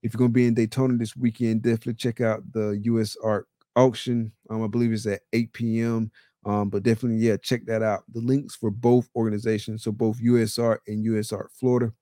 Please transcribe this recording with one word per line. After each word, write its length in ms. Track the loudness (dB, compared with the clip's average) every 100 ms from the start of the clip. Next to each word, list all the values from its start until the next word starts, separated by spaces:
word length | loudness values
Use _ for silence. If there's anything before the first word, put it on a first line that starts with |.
If 100 | -6
you're 60 | 2
gonna 100 | 4
be 160 | 4 4
in 80 |
Daytona 440 | 4 0 0 0 0
this 180 | -2 -2
weekend, 480 | -2 0 0 0
definitely 320 | 2 0 -2 -4
check 260 | -4 -2
out 220 | -2 -2 -4
the 280 | -4 -2 -2
U 180 | 0 0
S 160 | 0 -4
Art 240 | -2 -2 -4 _ _ 4
auction. 560 | 4 2 -4 -4 -4 -10 _
Um, 140 | -4
I 40 | -2
believe 260 | 0 0
it's 140 | 0 -2
at 140 | -4 _
eight 200 | -2 -2
P 280 | -4 -2 0
M. 300 | 0 -2 -4 _ _ _
Um, 260 | -4 -2 0
but 120 | -2
definitely, 380 | 0 0 0 0
yeah, 180 | 2 0
check 280 | -2 -4 -2
that 160 | -2
out. 200 | 0 -2 -6
The 80 | -6
links 360 | 0 0 -2 -6
for 160 | -4
both 360 | 0 4 4 4 -2
organizations, 680 | -2 0 -2 -2 -4 -8
so 80 | -6
both 280 | -2 -2 0
U 200 | 2 4
S 160 | 2 0
Art 240 | 0 0 -4
and 160 | -4
U 140 | -2 -2
S 140 | -2
Art 200 | -6 -10
Florida 420 | -4 0 2 0 -4